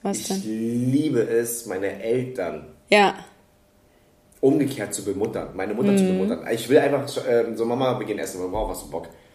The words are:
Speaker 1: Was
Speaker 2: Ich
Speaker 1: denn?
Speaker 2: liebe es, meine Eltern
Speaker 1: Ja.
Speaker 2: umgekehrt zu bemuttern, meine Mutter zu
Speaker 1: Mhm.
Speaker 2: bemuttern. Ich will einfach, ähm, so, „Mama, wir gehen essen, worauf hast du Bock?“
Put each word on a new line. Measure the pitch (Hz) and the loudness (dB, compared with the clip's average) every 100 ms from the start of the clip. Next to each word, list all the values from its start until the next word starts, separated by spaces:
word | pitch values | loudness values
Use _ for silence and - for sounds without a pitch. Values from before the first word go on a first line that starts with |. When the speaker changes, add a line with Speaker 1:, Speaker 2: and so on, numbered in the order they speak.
Speaker 1:
Was | 202 196 | -4 -4
Speaker 2:
Ich | - | -4
Speaker 1:
denn? | 196 147 110 113 120 127 | -4 -4 -4 -2 0 2
Speaker 2:
liebe | 139 156 120 | 2 2 2
es, | 107 117 117 - 107 | 2 2 0 -6 -6
meine | 92 98 - | -4 -4 -4
Eltern | 113 123 127 - 85 78 - - _ | -2 -2 -2 -4 -6 -8 -14 -20 _
Speaker 1:
Ja. | 208 190 - - - _ _ _ _ _ _ _ _ _ _ | 4 6 2 -10 -20 _ _ _ _ _ _ _ _ _ _
Speaker 2:
umgekehrt | 135 151 127 - 101 | 4 4 2 -2 -6
zu | - | -6
bemuttern, | 101 95 110 92 80 87 | -4 -2 -2 -4 -8 -6
meine | 101 | -4
Mutter | 107 202 196 | 0 4 4
zu | |
Speaker 1:
Mhm. | 185 185 | 4 2
Speaker 2:
bemuttern. | 208 - - | 0 -2 -2
Ich | - - | -4 4
will | 143 | 6
einfach, | 143 139 123 123 - | 6 0 -2 -4 2
ähm, | 120 117 107 | 2 2 -2
so, | 117 | -2
„Mama, | 123 127 113 | 0 0 0
wir | 107 | -4
gehen | 92 | -4
essen, | 92 90 90 | -6 -6 -6
worauf | 101 90 | -4 -4
hast | 87 - | -6 -10
du | |
Bock?“ | 85 - - _ | -10 -10 -18 _